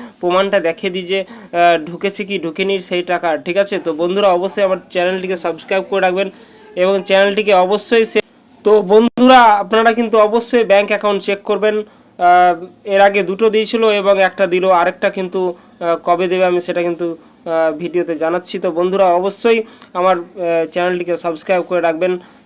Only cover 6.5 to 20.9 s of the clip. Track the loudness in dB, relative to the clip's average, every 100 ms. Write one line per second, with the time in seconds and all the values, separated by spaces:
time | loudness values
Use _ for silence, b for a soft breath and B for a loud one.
6.5 | B B -2 0 0 2 2 2 0 2
7.5 | 2 4 0 0 0 2 -2 -4 _ _
8.5 | _ 2 2 4 4 4 4 6 8 8
9.5 | 4 2 2 2 2 0 2 2 2 0
10.5 | 0 4 2 2 -2 -2 -2 -2 -6 -4
11.5 | -2 0 -2 -6 _ _ 0 4 6 4
12.5 | 2 -6 -16 -2 2 2 2 -4 -2 0
13.5 | 0 -2 0 0 0 0 2 0 0 -2
14.5 | 0 2 2 0 -2 -4 -4 -6 -4 -6
15.5 | -8 _ -10 -4 -4 -2 -2 0 0 0
16.5 | 0 -2 -4 -4 -4 -6 -8 -16 _ -6
17.5 | -2 -2 -2 -6 -4 -4 -4 -2 -4 -6
18.5 | -6 -4 -2 -2 2 2 2 0 -2 0
19.5 | 0 -2 B B -2 0 0 -2 -8 -2
20.5 | -2 -2 -2 -2